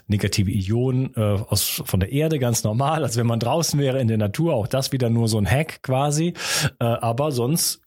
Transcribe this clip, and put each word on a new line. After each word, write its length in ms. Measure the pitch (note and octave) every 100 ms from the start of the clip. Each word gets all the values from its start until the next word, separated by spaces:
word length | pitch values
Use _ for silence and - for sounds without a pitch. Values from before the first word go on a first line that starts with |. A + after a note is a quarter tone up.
| -
negative 420 | G#2 G2+ - F#2+
Ionen, 640 | A#2 F#2+ A2+ B2+ B2+ C3 -
äh, 60 |
aus, 600 | G#2+ G2+ A2 G#2+ - - -
von 140 | F#2+
der 120 | F#2+
Erde, 280 | C#3 D#3 D#3
ganz 240 | B2 A2+
normal, 400 | A2 A2 C#3 D#3+
als 120 | C#3+ A#2
wenn 120 | A#2
man 120 | A#2
draußen 400 | A#2 D#3 D#3 D3
wäre 200 | C#3 C3
in 80 | A#2+
der 100 | A2
Natur, 380 | G#2 G2 E3 C#3+
auch 100 | -
das 260 | C3 C3
wieder 200 | C3+ B2
nur 160 | A2+ A#2
so 100 | A2
ein 120 | G2
Hack 340 | B2 D#3+ -
quasi, 500 | - B2+ D3 D3 E3+ E3+ - - D3 -
äh, 60 | A#2+
aber 460 | A#2 A#2 A#2 D3+
sonst 500 | B2+ A#2 D#3+ - -